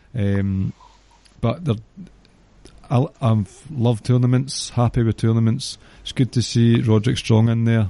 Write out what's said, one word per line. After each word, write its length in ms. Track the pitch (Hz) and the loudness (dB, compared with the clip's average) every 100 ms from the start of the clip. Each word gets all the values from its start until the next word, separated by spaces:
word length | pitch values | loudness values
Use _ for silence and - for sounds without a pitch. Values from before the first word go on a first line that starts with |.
| _ | _
Um, 600 | 120 101 98 98 95 95 - - _ _ _ _ _ | -4 -2 0 -2 -2 -4 -6 -16 _ _ _ _ _
but 240 | 117 117 | -4 -2
they're, 120 | 160 110 - - 180 - _ _ _ _ - - - | -4 -4 -8 -20 -20 -20 _ _ _ _ -20 -20 -2
I, 160 | 123 147 - | 0 0 -2
I've 400 | 117 110 95 - - | 0 0 -2 -10 -14
loved 340 | 127 117 110 - | -4 -2 0 0
tournaments, 640 | 123 123 127 135 - - | 2 2 2 -2 -8 -6
happy 320 | 120 117 127 | -2 0 0
with 140 | 113 - | 0 0
tournaments. 600 | 113 113 113 131 - - - - | 0 2 2 0 -6 -14 -20 -20
It's 100 | - | -8
good 200 | - 120 | -2 -2
to 80 | 123 | -2
see 400 | - 120 117 117 | -2 2 4 4
Roderick 360 | 120 107 113 127 | 4 2 2 -2
Strong 320 | - 110 113 | 2 2 4
in 160 | 117 117 | 2 0
there. 240 | 117 98 | 0 0